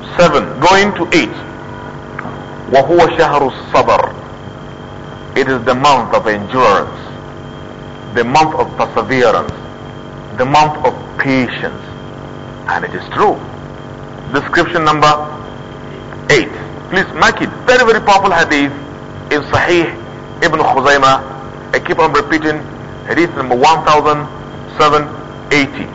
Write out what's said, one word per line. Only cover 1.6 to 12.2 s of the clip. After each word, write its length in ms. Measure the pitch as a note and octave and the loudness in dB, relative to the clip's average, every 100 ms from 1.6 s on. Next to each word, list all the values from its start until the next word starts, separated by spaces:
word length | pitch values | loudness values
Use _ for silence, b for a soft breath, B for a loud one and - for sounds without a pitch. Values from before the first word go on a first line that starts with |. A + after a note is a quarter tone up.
| - - - - - - - - - - - | -14 -14 -14 -14 -14 -12 -10 -10 -12 -14 2
وهو 440 | - C#3 F3 E3 - | 2 4 4 4 4
شهر 320 | D#3 C#3+ C3+ | 2 4 0
الصبر. 600 | - - C#3+ A#2+ G2 - - - - - - - - - - - - - - | -2 0 2 4 4 2 -4 -14 -16 -16 -16 -16 -16 -16 -14 -14 -14 -6 -2
It 120 | - | 0
is 140 | C3 | 0
the 100 | A#2 | 0
month 400 | B2 C#3+ C3+ A2 | 2 4 4 4
of 120 | A2 G#2+ | 0 2
endurance, 760 | G#2 G2 C3 A#2+ G2 D2+ - - - - - - - - - - - - | -2 -2 4 6 4 2 -8 -12 -14 -14 -14 -14 -14 -14 -14 -14 -14 -6
the 100 | A#2 | -2
month 300 | A#2 C#3+ D#3 | 0 2 2
of 120 | D#3+ A#2 - | 0 -4 -2
perseverance, 760 | A#2 - G#2 C3 A#2+ F#2 - - - - - - - - - - | -2 -2 0 2 4 4 0 -8 -12 -14 -14 -14 -14 -14 -14 -4
the 60 | |
month 400 | B2+ D3+ D3+ D3+ | 2 4 4 2
of 100 | B2+ - - - | -2 -2 -10 -4
patience. 640 | C#3 C3+ B2+ - - - - - - - | 0 2 0 -2 -6 -8 -12 -14 -14 -14